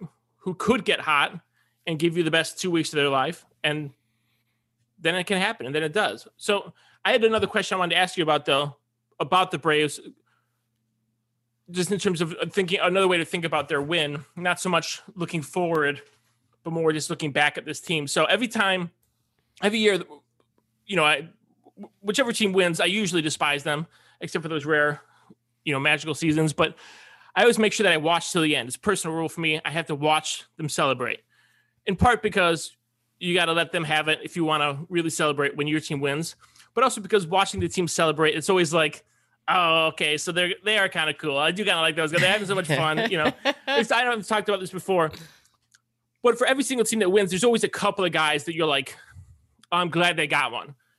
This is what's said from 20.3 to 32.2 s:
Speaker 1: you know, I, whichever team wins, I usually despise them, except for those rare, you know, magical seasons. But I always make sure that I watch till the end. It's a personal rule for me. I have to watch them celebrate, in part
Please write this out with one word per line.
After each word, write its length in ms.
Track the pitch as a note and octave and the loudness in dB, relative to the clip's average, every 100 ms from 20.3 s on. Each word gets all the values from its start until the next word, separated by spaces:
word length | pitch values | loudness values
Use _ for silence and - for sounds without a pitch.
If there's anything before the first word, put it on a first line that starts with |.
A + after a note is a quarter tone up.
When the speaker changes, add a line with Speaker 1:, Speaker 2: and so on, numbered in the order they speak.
| _ _ _ _ _ - | _ _ _ _ _ -4
Speaker 1:
you 100 | F#3+ | 2
know, 80 | |
I, 240 | D3+ D3 D#3+ - _ _ _ - G3+ _ | 4 2 -2 -16 _ _ _ -20 -20 _
whichever 320 | G3+ G#3+ A#3+ | -2 0 0
team 220 | A3+ G#3 | 0 2
wins, 260 | F#3+ F3+ E3 | 4 2 2
I 60 | F3 | 0
usually 360 | G3+ G3 E3+ | 0 0 0
despise 420 | D#3 - D3+ C#3+ | -2 0 0 0
them, 220 | D3+ D3 E3 _ _ - | -2 -4 -4 _ _ -16
except 220 | - F#3 | -8 -8
for 60 | D#3 | -4
those 160 | D#3 C#3+ | -4 0
rare, 360 | D3+ D3 D3 - _ _ - _ _ - | 2 2 0 -10 _ _ -20 _ _ -6
you 80 | |
know, 60 | C#3 | -2
magical 360 | D3 D3+ D#3 C#3+ | 0 0 -2 -2
seasons. 380 | E3 D3+ D#3+ | 0 2 2
But 220 | C#3+ D#3+ - - - - - - F3+ | 2 0 -2 -18 -20 -20 -20 -6 2
I 60 | |
always 180 | A3+ A3+ | 4 6
make 140 | G#3+ | 2
sure 100 | - | 2
that 100 | G3+ | 4
I 40 | D#3+ | 4
watch 340 | D#3 E3+ - | 2 0 0
till 100 | F3 | 0
the 120 | D#3 C#3+ | 2 0
end. 120 | A#2+ | -2
It's 100 | - | -6
a 20 | |
personal 360 | G#3+ F#3+ E3 D#3+ | -2 -2 -2 -4
rule 140 | D#3+ | -6
for 120 | - | -4
me. 180 | D#3+ D#3 - | -2 -2 -4
I 40 | |
have 160 | D3+ D#3 | -6 -4
to 80 | D3 | -2
watch 500 | D3+ D#3 - - - - | 2 2 0 -8 -12 -10
them 140 | D#3 | -6
celebrate, 500 | - D3 B2 A#2+ - _ _ _ _ _ _ - | 0 0 0 -4 -6 _ _ _ _ _ _ -6
in 100 | F#3+ | 2
part 240 | A#3+ A3+ | 2 4